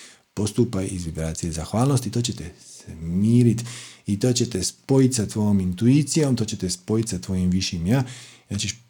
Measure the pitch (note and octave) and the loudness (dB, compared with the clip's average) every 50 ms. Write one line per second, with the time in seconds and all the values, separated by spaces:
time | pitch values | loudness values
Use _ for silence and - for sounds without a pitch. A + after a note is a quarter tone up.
0 | - - - _ _ _ _ F2+ G#2+ G#2 - - A#2+ A#2+ A2+ F#2+ F#2+ F#2+ F#2+ F2+ | -20 -20 -20 _ _ _ _ -4 -4 -2 0 0 0 0 0 -4 -4 -4 -6 -6
1 | F2 D#2+ D#2+ E2 D#2+ D#2+ D#2+ - - F2 D#2 D#2+ D#2 - - G#2+ B2+ C#3+ C#3+ B2 | -8 -6 -6 -4 -6 -6 -6 -6 -6 -6 -6 -6 -6 -4 0 0 2 2 2 0
2 | - G#2 - A#2 A#2+ - - - D#2+ E2+ - - - - - - - - E2 D#2+ | 0 -2 -4 -4 -4 -4 -6 -8 -12 -14 -16 -18 -20 -20 -20 -20 -18 -18 -14 -10
3 | E2 E2 F2 F#2+ G#2 A2+ A#2 A#2+ A#2+ A#2 A2 A#2+ - - - - - - - - | -8 -4 -2 0 2 4 6 6 6 6 4 2 -2 -8 -12 -14 -16 -18 -20 -12
4 | _ - G2+ G2+ - B2 A#2+ B2 A#2+ A2 - F#2 F2+ - - _ _ - C3+ C3+ | _ -4 -2 0 2 0 2 2 0 -2 -2 -4 -4 -6 -6 _ _ 2 4 4
5 | C3 B2+ B2+ G#2+ G2+ - - A2 G#2+ G#2 G2+ G2 F#2 F#2 F2+ F2+ A2 A#2+ C3+ D#3 | 6 4 4 0 -2 -2 -2 0 2 2 2 2 2 0 -2 2 4 6 6 6
6 | D3 - - E3 D3+ C3+ B2+ A2+ A2 G2+ G#2+ F#2+ F#2 F2+ - - _ - G#2+ A2+ | 4 2 0 0 2 2 2 0 0 -4 -4 -4 -4 -6 -6 -6 _ -2 0 0
7 | A#2 - F#2+ F2 - - F#2+ F#2 F2+ F2+ F2+ F#2+ F#2 - F#2+ E2+ E2 F#2 B2 C#3 | 0 -2 -4 -6 -4 -4 -2 0 2 2 2 0 0 -2 -4 -2 0 2 2 2
8 | B2+ - - - - - - - _ _ G#2 G2+ - G2 - - _ | 0 -2 -8 -14 -18 -20 -20 -20 _ _ -6 -6 -4 -6 -8 -10 _